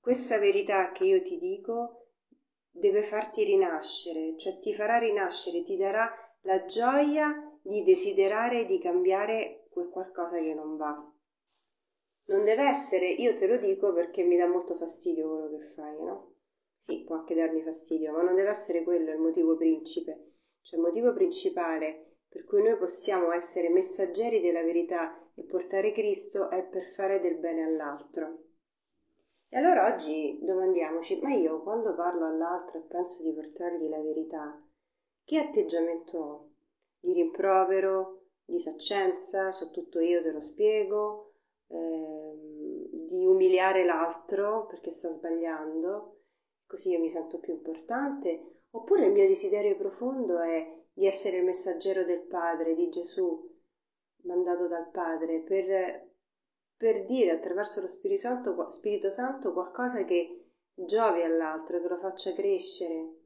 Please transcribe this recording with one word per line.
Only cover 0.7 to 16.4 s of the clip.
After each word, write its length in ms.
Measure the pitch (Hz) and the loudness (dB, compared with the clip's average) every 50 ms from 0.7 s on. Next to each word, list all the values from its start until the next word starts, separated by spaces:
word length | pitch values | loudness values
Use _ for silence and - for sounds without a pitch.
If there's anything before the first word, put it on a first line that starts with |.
| 202 190 185 180 | 2 2 2 0
che 140 | - - 185 | 0 0 4
io 180 | 190 196 185 | 4 4 4
ti 160 | 180 180 180 165 | 4 0 -8 -6
dico 680 | 175 185 196 196 - - 233 233 233 240 233 - - _ _ _ _ _ _ _ _ _ _ _ _ _ | -4 -6 -6 -6 -6 -6 -4 -4 -4 -6 -10 -18 -20 _ _ _ _ _ _ _ _ _ _ _ _ _
deve 320 | _ 175 175 202 190 214 208 | _ 2 4 4 4 4 2
farti 400 | - - 214 - - - - 208 | 0 -2 -4 -4 -4 0 0 2
rinascere, 920 | 196 202 190 190 175 165 156 - - - - - 170 165 160 160 160 160 | 4 6 4 4 4 0 -2 -2 -2 -2 -2 -2 -4 -4 -4 -4 -4 -6
cioè 220 | 160 - 196 185 - | -6 -6 -8 -8 -6
ti 160 | - 214 202 | -6 -6 -4
farà 240 | - 208 208 233 233 | -2 0 2 2 2
rinascere, 640 | 233 226 208 208 196 180 - - - 180 165 175 | 2 2 0 0 0 0 0 -2 -2 0 -2 -4
ti 140 | 170 - 196 | -4 -4 -2
darà 340 | 180 196 196 196 220 226 226 - - - - _ _ | 0 0 0 2 0 0 0 -2 -12 -18 -20 _ _
la 240 | _ - 190 190 185 | _ 0 0 0 2
gioia 920 | - - 220 233 247 269 285 294 294 294 302 302 294 302 302 - - - - | 0 0 2 2 4 4 4 4 4 4 2 2 2 0 -4 -8 -14 -20 -14
di 220 | _ 196 202 208 175 | _ -4 -4 0 6
desiderare 800 | 185 185 180 185 202 190 190 196 196 208 220 233 240 247 233 226 | 6 6 6 6 0 2 4 4 4 4 0 0 0 0 0 0
di 160 | 185 190 180 | 0 -2 -2
cambiare 880 | - 180 175 180 180 185 190 196 208 214 226 226 208 - - - - _ | 0 0 0 2 4 4 2 2 2 0 0 -2 -2 -6 -8 -16 -20 _
quel 200 | - 175 175 - | -8 -8 -6 -6
qualcosa 480 | - 185 185 - - - 170 175 175 170 | -8 -10 -10 -10 -6 -6 -6 -4 -2 -2
che 160 | 160 156 156 | -2 -2 -4
non 220 | 156 156 156 156 | -4 -6 -8 -6
va. 360 | 151 151 151 147 151 147 - _ _ _ _ _ _ _ _ _ - - _ _ _ _ _ _ _ _ _ _ _ _ | -6 -6 -6 -6 -8 -12 -20 _ _ _ _ _ _ _ _ _ -20 -20 _ _ _ _ _ _ _ _ _ _ _ _
Non 180 | - 196 196 | 0 0 2
deve 220 | 208 208 220 247 277 | 4 4 4 4 4
essere, 440 | 285 - - - - - 180 175 180 | 2 2 2 2 2 2 2 2 2
io 240 | - - 240 240 - | 0 2 2 2 2
te 100 | - 190 | 2 2
lo 120 | 190 233 247 | 2 2 2
dico 340 | 208 196 190 190 - 202 | 2 0 0 2 0 0
perché 320 | 175 170 175 170 - 202 175 | 2 0 0 -2 -2 0 2
mi 120 | 175 175 | 4 4
dà 120 | 175 180 175 | 4 4 4
molto 260 | 180 180 175 - 175 | 2 0 -2 -4 -6
fastidio 540 | - 170 165 - - - 175 165 160 156 156 | -6 -6 -8 -8 -6 -4 -4 -2 -2 -4 -4
quello 280 | 156 156 156 151 151 | -4 -6 -6 -8 -10
che 40 | 151 | -10
fai, 440 | 147 - - - 151 151 151 156 165 | -12 -14 -14 -14 -12 -12 -10 -10 -8
no? 300 | 175 190 196 185 - _ _ | -8 -10 -10 -14 -20 _ _